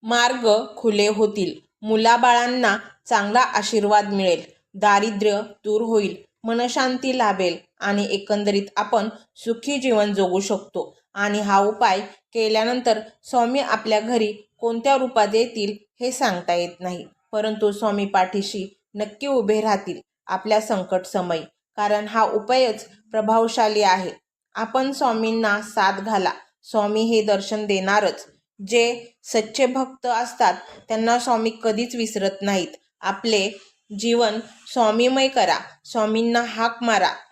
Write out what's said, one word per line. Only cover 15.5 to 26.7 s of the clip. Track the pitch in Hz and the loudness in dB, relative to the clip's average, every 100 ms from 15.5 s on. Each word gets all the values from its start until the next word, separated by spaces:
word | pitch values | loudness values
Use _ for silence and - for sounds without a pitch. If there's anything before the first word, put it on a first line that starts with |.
| 226 202 208 _ _ | -2 -6 -6 _ _
हे | 247 | -8
सांगता | 247 262 180 175 | -2 -2 -2 -2
येत | 175 175 175 | -2 -2 -6
नाही, | 180 180 - _ _ | -10 -10 -14 _ _
परंतु | 214 220 214 214 | -4 -4 0 -2
स्वामी | 202 226 202 196 | 0 -2 -2 0
पाठीशी | 196 185 208 196 208 190 _ _ | 0 0 -2 -6 -8 -10 _ _
नक्की | 208 208 - 277 | -10 -10 -8 -2
उभे | 269 208 214 | 0 2 0
राहतील | 214 196 202 175 - _ - | 2 -2 -4 -12 -14 _ -8
आपल्या | 185 208 214 | -6 0 0
संकट | 214 214 185 185 | 0 -4 -2 -4
समयी, | 185 202 180 165 - _ _ - | -2 -6 -4 -4 -6 _ _ -4
कारण | 208 208 208 | 0 0 -2
हा | 226 | 0
उपायच | 220 214 208 254 254 214 - - _ | 0 0 0 2 2 -2 -10 -20 _
प्रभावशाली | 220 208 226 226 226 220 214 | -4 0 2 2 2 0 2
आहे. | 202 185 180 - _ _ _ | 2 2 0 -10 _ _ _
आपण | - 220 254 262 | -10 -4 -2 -2
स्वामींना | 277 269 226 226 226 220 202 | 0 0 0 -2 0 0 -2
साथ | 214 - 190 | -2 0 0
घाला, | 196 202 214 180 - - _ | 0 -2 0 0 -4 -14 _
स्वामी | - | -4